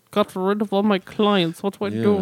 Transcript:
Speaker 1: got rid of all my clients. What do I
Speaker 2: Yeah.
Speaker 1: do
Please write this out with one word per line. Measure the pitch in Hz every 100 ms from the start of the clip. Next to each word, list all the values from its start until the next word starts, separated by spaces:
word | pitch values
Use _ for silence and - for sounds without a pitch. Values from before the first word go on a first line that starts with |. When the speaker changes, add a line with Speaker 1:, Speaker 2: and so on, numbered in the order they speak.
| _
Speaker 1:
got | 208 202 185
rid | 190 208
of | 208
all | 196
my | 214 190
clients. | - - 208 196 165 -
What | 196 -
do | 202
I |
Speaker 2:
Yeah. | 220
Speaker 1:
do | 214 196